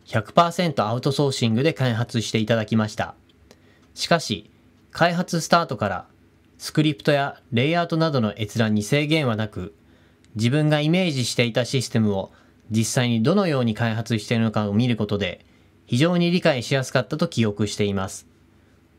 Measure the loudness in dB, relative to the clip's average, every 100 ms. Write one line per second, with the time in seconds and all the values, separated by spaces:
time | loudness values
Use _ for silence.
0 | -6 -4 2 4 4 2 -2 0 -2 -2
1 | -2 0 0 0 0 2 0 0 0 0
2 | -2 -4 -2 0 0 0 0 0 0 -2
3 | -6 -10 _ _ -20 -20 _ _ _ -8
4 | 0 0 0 -6 -8 _ _ _ _ 0
5 | 0 0 -2 -4 2 2 2 -2 -4 -4
6 | -10 _ _ _ _ -16 -4 0 2 0
7 | 0 0 0 -8 -4 0 2 0 0 0
8 | 0 0 0 -2 -4 0 0 0 0 0
9 | 2 0 0 -2 -4 -6 -12 -14 _ -20
10 | _ _ _ -2 0 2 2 2 2 2
11 | 2 0 -2 0 0 0 0 -2 0 0
12 | 2 0 -4 -12 _ _ -4 -2 0 0
13 | 0 2 2 2 2 0 0 0 -2 -2
14 | -2 -4 0 0 0 0 0 2 2 0
15 | -2 -2 -2 -6 -16 _ _ _ -4 2
16 | 2 2 2 2 2 0 0 -2 0 -2
17 | -2 -2 -2 0 0 0 -2 -2 -2 -2
18 | -4 -10 -20 _ _ _ _ _ _